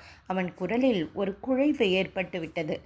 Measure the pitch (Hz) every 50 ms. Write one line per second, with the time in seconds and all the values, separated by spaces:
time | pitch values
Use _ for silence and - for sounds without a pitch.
0 | - - - - - - 185 190 180 180 - - 185 175 220 240 254 262 226 185
1 | 156 - - - 202 185 196 - - 254 262 254 277 302 294 - 233 190 185 190
2 | 190 185 - 190 185 156 - 180 165 151 - 175 160 151 175 - -